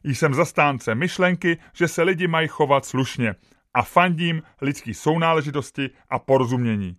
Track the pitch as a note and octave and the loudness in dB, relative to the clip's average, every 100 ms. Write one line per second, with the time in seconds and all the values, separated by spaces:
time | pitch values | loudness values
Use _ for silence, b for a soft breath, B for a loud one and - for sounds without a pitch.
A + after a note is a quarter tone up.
0 | D3 C3 D#3 C3+ E3 - D3 C3 - A2+ | -4 0 0 2 0 2 2 0 -4 -2
1 | F3 - F3+ F3 F3 E3 b - E3+ - | -4 0 0 2 0 -2 b -4 -2 0
2 | E3+ E3 F3 D#3+ D#3+ - C#3+ C#3 - C3 | 0 0 0 0 -2 -2 2 2 2 -4
3 | C3 - A2+ F#2+ b b b - - F3+ | -4 -2 -4 -4 b b b -2 2 2
4 | F3+ E3 E3+ D#3+ b b C#3 C#3+ - G2+ | 4 2 -2 -2 b b -4 -4 -8 -2
5 | D3+ E3 E3 D#3+ D3 C#3+ - - C3+ b | 0 2 2 2 0 -6 -6 -8 -8 b
6 | b B2 - C3+ A#2+ B2 A#2+ G#2+ F#2 | b -6 2 2 4 0 0 -2 -4